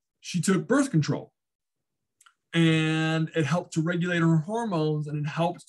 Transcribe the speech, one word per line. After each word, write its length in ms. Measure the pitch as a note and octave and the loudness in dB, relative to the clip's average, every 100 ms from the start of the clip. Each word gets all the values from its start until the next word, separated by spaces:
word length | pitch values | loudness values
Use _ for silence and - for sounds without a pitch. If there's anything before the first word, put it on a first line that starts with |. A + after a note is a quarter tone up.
| _ _ | _ _
she 200 | - F3+ | -6 -2
took 280 | D#3+ F#3 D#3+ | 0 0 2
birth 220 | C4+ C4+ | 2 2
control. 420 | D#3 C#3+ - - _ _ _ _ _ _ _ _ _ _ _ _ | 0 0 -4 -8 _ _ _ _ _ _ _ _ _ _ _ _
And 760 | E3+ D#3+ D#3+ D#3 D#3+ D#3+ D#3+ D#3+ | 2 4 4 2 0 0 0 -2
it 120 | E3 C3+ | -2 0
helped 260 | F3 - | -2 -2
to 100 | E3 | -4
regulate 380 | D#3+ F3 F3+ E3+ | -2 -2 0 2
her 160 | E3 D#3+ | 4 2
hormones, 720 | D#3 A3+ A#3 E3 D#3 D3+ D3 | 0 -4 -2 -2 0 -2 -4
and 180 | D3 | -6
it 40 | D3 | -6
helped 400 | D#3+ E3+ E3+ | -2 -4 -4